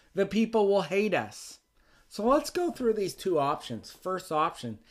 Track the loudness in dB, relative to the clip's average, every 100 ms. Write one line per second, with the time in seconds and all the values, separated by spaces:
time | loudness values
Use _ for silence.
0 | _ -2 0 2 2 2 4 2 2 2
1 | 2 0 -2 -12 -18 -20 _ _ _ _
2 | _ -2 2 2 2 -2 -2 0 0 2
3 | -2 -4 0 2 2 -2 -6 -10 -12 -10
4 | -6 -6 -2 0 0 -2 -10 -10 _